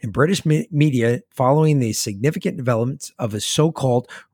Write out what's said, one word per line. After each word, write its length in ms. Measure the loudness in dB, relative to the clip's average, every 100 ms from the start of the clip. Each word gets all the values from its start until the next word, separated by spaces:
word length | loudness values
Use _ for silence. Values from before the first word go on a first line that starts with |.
in 80 | -6
British 360 | 0 0 0 0
me-, 220 | 0 0
media 500 | 2 2 2 2 0 -4
following 500 | -2 2 4 4 2
the 140 | 0
significant 640 | -2 -6 -2 -2 -2 -4 -4
developments 560 | -2 0 -2 -6 -12 -8
of 160 | -6
a 60 | -4
so-called 680 | -2 0 0 0 0 0 -2 -10 -16